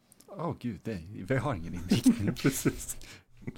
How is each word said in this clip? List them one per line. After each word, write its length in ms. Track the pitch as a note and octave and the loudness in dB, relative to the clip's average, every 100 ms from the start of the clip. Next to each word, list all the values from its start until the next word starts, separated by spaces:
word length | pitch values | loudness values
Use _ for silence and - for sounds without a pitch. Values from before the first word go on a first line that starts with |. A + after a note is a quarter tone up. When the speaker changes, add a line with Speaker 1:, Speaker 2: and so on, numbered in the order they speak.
| _ - - | _ -20 -16
Speaker 1:
Åh, 280 | F4 D3 - | -6 -4 -2
gud, 200 | B2 F#2+ | -4 -6
det, 180 | - G2+ D#2+ G#2 G2 | -6 -6 -8 -8 0
vi 80 | C3 | 2
har 180 | D3 | 2
ingen 200 | G2+ - | -2 -4
inriktning. 600 | - - C#3+ C4 - G2+ | -4 2 4 6 6 2
Speaker 2:
<laughs> 80 | - | 2
Precis. 540 | C3+ - - - - - - - _ - - | 2 2 0 0 -4 -10 -12 -16 _ -16 -12